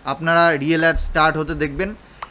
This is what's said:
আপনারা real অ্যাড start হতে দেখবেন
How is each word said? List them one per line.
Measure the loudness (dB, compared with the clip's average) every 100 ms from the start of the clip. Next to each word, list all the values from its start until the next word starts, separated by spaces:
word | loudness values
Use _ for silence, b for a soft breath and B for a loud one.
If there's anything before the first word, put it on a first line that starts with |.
আপনারা | -8 -4 0 4 4
real | 2 0 2
অ্যাড | 2 0
start | -2 0 2 0
হতে | -4
দেখবেন | -4 -4 -4 -6 -8 B B B